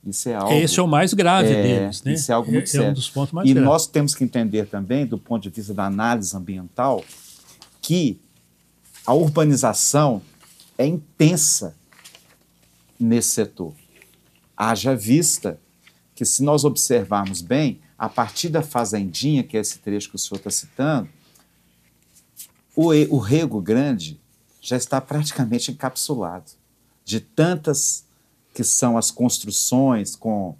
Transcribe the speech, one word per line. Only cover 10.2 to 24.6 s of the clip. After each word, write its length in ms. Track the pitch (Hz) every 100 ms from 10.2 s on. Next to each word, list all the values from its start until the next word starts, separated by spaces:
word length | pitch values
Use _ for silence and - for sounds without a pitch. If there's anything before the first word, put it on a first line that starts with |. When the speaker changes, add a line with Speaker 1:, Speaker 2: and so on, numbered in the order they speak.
| - _ - _ - -
Speaker 1:
é 80 | 135
intensa 920 | 170 - _ 156 175 - - 92 80 _ _ - - _ _ _ _ _ _ _ _
nesse 300 | 117 117 113
setor. 440 | - 104 - 85 76 _ _ _ _ _ _ _ -
Haja 360 | 107 110 117
vista 640 | 127 101 143 175 - 104 80 _ _ _ _ _
que, 120 | - 117
se 180 | -
nós 220 | 143 151 147
observarmos 760 | 120 - 120 90 104 98 90
bem, 380 | 85 131 147 98 _ _
a 120 | 110
partir 400 | - 113 - 170
da 120 | 156
Fazendinha, 800 | 151 123 113 104 98 - 131 143
que 140 | 117 110
é 60 |
esse 180 | 101 -
trecho 300 | - 101 -
que 60 | 98
o 40 |
senhor 200 | - 98
tá 80 | 104
citando, 580 | - - - 143 147 90 _ _ _ _ _ _ _ _ _ _ _ _ - - _ _ -
o 180 | 165
e-, 140 | 151 151
o 80 | 147
Rego 440 | 101 147 160 110
Grande 580 | 90 113 143 117 78 78 _ _ _ _